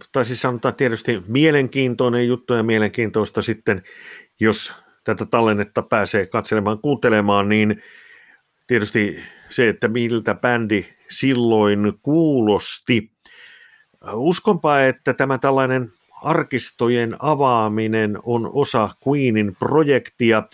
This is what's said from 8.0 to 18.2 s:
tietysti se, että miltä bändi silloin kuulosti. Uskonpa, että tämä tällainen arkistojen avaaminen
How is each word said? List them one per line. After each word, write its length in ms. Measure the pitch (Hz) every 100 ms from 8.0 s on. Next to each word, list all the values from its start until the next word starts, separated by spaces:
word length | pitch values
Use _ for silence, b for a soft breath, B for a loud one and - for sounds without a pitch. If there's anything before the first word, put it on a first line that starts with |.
| B B B B _ _ -
tietysti 520 | 120 104 117 104 76 - B B
se, 200 | - 117
että 180 | - 113
miltä 480 | 120 117 117 110 98
bändi 500 | 123 120 110 104 - _ -
silloin 840 | - 135 123 117 110 104 104 104 95
kuulosti. 1120 | 143 160 160 135 107 98 - - - 117 104 _ - B B B B B B _ 101
Uskonpa, 640 | 107 147 175 - 180 156 139
että 340 | 131 127 -
tämä 240 | 123 135 131
tällainen 540 | 139 135 131 131 117 _ _ -
arkistojen 920 | 147 160 139 123 - - 120 120 117 98
avaaminen 1000 | 143 143 135 120 110 107 110 110 107 101